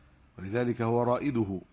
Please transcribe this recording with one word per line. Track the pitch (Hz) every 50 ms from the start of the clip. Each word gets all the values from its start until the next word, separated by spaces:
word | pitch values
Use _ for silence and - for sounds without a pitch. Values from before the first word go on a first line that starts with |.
| - - - _ _ _ _
ولذلك | - 92 98 107 120 123 123 117 120
هو | 117 113 117 120 120
رائده | 120 123 - 120 147 127 113 107 95 95 87 - -